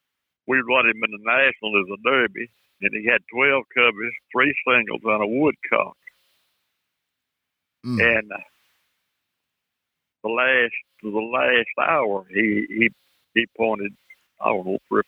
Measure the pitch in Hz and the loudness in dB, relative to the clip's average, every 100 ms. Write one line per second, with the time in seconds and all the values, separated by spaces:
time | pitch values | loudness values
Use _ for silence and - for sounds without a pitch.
0 | _ _ _ _ - 131 117 127 117 110 | _ _ _ _ -2 -2 2 2 2 0
1 | 110 104 110 127 135 - 110 104 92 101 | -4 -4 -2 2 2 0 -2 -2 -2 -4
2 | 120 135 113 98 120 _ _ - 101 107 | 0 2 0 -4 -14 _ _ -6 -6 -2
3 | 110 117 - 120 139 135 110 127 120 101 | 0 0 -2 0 2 2 -2 2 2 2
4 | 117 - _ 123 143 139 127 123 107 117 | -8 -10 _ 0 0 0 2 2 0 -4
5 | 110 107 104 127 151 - - - - - | -2 0 0 2 0 0 -2 0 0 -6
6 | - _ _ _ _ _ _ _ _ _ | -20 _ _ _ _ _ _ _ _ _
7 | _ _ _ _ _ _ _ _ 120 117 | _ _ _ _ _ _ _ _ -4 2
8 | 117 113 107 101 - _ _ _ _ _ | 4 4 -2 -14 -16 _ _ _ _ _
9 | _ _ _ _ _ _ _ _ _ _ | _ _ _ _ _ _ _ _ _ _
10 | _ _ 110 117 127 131 117 - - _ | _ _ -6 0 2 2 2 -2 -14 _
11 | 107 104 113 127 127 123 110 - 131 160 | -6 -6 -2 0 2 0 -2 -2 0 0
12 | 110 98 92 101 110 104 107 110 113 _ | 0 -4 -4 -2 0 0 -2 -2 -2 _
13 | _ _ _ 113 117 - 113 104 101 104 | _ _ _ -4 -4 -4 -2 -2 -8 -12
14 | _ - _ - 107 101 92 95 - 107 | _ -20 _ -8 -4 -4 -4 -8 -2 -2